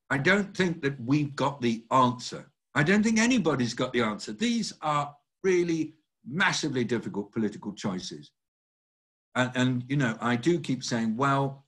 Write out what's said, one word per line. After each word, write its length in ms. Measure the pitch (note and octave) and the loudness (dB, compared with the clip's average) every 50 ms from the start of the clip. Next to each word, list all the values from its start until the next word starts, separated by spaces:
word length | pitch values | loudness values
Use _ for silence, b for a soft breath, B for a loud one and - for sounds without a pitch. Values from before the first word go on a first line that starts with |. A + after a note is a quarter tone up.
| _ - | _ -4
I 80 | C3+ | -4
don't 380 | C#3 C#3+ F3+ G3 G#3 G3 G3 - | 0 2 2 2 2 0 -2 -2
think 260 | - F#3+ F3 E3 - | 0 0 0 0 -2
that 180 | C#3 C#3 C#3 - | -4 -4 -4 -4
we've 340 | A2+ A#2+ C#3+ D3+ D3 - - | -2 0 2 2 2 -2 -2
got 280 | - C3 C#3 C#3 C3+ | -2 -2 -2 -2 0
the 240 | A#2+ A#2+ A2+ A2 - - | 0 0 0 -2 -2 0
answer. 640 | A#2+ C3 B2+ A#2+ A2 - - - - - - _ _ _ _ _ - | 4 4 4 4 2 -2 -10 -12 -12 -14 -16 _ _ _ _ _ -2
I 80 | C#3+ D3+ | 0 2
don't 180 | E3 G3+ G#3+ | 4 4 4
think 160 | G#3 A#3 A3+ | 4 4 2
anybody's 560 | A3 A3+ A#3+ C4 A#3 D#3+ D#3+ C#3+ B2 B2 A2 - | 2 4 4 4 2 2 2 2 0 0 -2 -2
got 200 | - B2+ - - | -2 -4 0 0
the 80 | A#2+ | 0
answer. 320 | A#2 A2 G#2 G2 - A2+ G#2+ | 0 0 -2 -4 -8 -10 -6
These 400 | - A3 A#3+ A#3 A#3 G3 - - - | -4 -2 -2 0 -2 -2 -4 -8 -6
are 340 | - D3+ D3 D3 C#3+ C#3+ - _ _ _ _ _ | -4 -2 0 0 -2 -4 -8 _ _ _ _ _
really 520 | - F#3+ F3+ F3 F3 E3+ E3 D#3+ D3+ D3+ - _ _ _ _ _ - | 0 2 2 4 2 2 0 -2 -2 -4 -6 _ _ _ _ _ -12
massively 560 | A#2 C3+ F3+ F#3+ F3+ D#3 - - D3 B2+ B2+ A#2 | -6 -2 0 0 2 0 0 -2 -2 0 0 0
difficult 480 | G2+ A#2+ G#2+ - G#2+ F2+ G2+ G#2 - | 0 0 -2 -2 -4 -6 -8 -8 -6
political 400 | - A#2 A2 G2+ - F#2 - G#2+ | -4 -2 -2 -2 -4 -6 -10 -12
choices. 600 | F#2 - - G#2+ F#2 F#2 - - E2+ D2 - - _ _ _ _ _ _ _ _ _ _ _ _ _ _ _ _ _ _ _ _ - | -10 -6 -6 -4 -4 -4 -8 -10 -14 -14 -16 -20 _ _ _ _ _ _ _ _ _ _ _ _ _ _ _ _ _ _ _ _ -2
And, 160 | B2 B2+ B2 B2+ | 0 0 0 2
and, 300 | B2+ B2+ B2+ B2+ B2 B2 | 2 2 2 2 -2 -2
you 80 | - C#3+ | -2 0
know, 220 | D3 C3 A#2 A2+ - | 2 2 0 0 0
I 160 | A2 A#2+ B2 | 0 0 0
do 240 | A#2 - E3 F3 E3 | 2 2 2 2 2
keep 240 | - - C3 B2 - | 0 -2 -4 -4 -2
saying, 320 | - B2 A#2 A2+ A2+ A2 | -4 -2 -2 0 0 0
well, 480 | A#2 C#3 C#3 C#3 C#3 C#3 C3+ - - _ | 0 2 2 2 2 0 -2 -4 -8 _